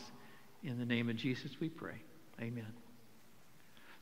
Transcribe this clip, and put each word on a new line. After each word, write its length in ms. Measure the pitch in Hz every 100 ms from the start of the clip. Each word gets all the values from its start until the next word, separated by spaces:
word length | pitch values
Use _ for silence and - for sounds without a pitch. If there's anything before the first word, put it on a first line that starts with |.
| - - - - - -
In 160 | 160 123
the 60 | 120
name 240 | 117 117
of 60 | 113
Jesus, 440 | 131 127 156 -
we 100 | 160
pray. 320 | - - - - - - -
Amen. 280 | 117 120 107 - - - - - - - - - - - - -